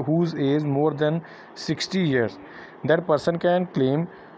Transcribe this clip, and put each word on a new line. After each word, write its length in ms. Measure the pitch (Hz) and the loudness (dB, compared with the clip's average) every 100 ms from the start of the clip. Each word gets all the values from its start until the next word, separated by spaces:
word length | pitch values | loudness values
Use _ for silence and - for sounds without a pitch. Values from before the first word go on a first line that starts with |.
| 143 | 2
whose 260 | 165 170 156 139 | 2 2 0 2
age 200 | 147 151 139 | 2 2 2
more 140 | 156 143 | 0 2
than 180 | 151 165 160 - - - - | 0 0 -4 -16 -20 -12 -6
sixty 340 | 156 - 190 170 | -4 -2 0 2
years, 280 | 131 110 - - - - - 143 | 2 0 -4 -16 -18 -20 -6 0
that 160 | 160 170 | 2 2
person 320 | 147 - 165 175 | 0 0 0 2
can 200 | 180 180 - | 2 0 0
claim 280 | 131 143 175 - - | 0 0 -2 -8 -20